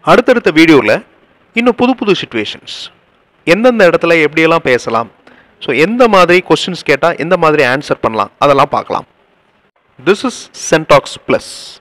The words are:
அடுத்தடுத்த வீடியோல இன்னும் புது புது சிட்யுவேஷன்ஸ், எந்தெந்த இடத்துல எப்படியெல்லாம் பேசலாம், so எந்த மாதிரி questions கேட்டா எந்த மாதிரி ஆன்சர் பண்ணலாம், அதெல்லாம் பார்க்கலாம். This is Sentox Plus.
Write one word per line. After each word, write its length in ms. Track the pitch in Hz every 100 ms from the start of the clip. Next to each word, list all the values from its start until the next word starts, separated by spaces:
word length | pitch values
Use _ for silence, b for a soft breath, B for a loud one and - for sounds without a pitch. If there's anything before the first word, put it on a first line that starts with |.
| 156
அடுத்தடுத்த 400 | 196 - 233 208 160
வீடியோல 300 | 160 147 107 147 - _ _ _ _ 233
இன்னும் 180 | 247 -
புது 100 | 247 247
புது 140 | 214 175
சிட்யுவேஷன்ஸ், 540 | - 113 104 - - - - _ _ _ _ _ -
எந்தெந்த 300 | 185 247 233 180
இடத்துல 260 | 165 170 170 147
எப்படியெல்லாம் 400 | 156 160 165 143
பேசலாம், 360 | 120 - 113 110 _ b b b b
so 60 | - 127 170
எந்த 160 | 240 240 196
மாதிரி 240 | 175 180 -
questions 380 | 160 - 175 -
கேட்டா 200 | 135 165 156
எந்த 120 | 160 180
மாதிரி 180 | 160 151 127
ஆன்சர் 300 | 135 - 135 120
பண்ணலாம், 280 | 110 101 _
அதெல்லாம் 300 | 143 139 143 117
பார்க்கலாம். 300 | - - - _ _ _ _ _ _ _ _ _ 131
This 120 | 208 254
is 80 | - - - -
Sentox 380 | 156 156 143 - - -
Plus. 200 | 107 - - - -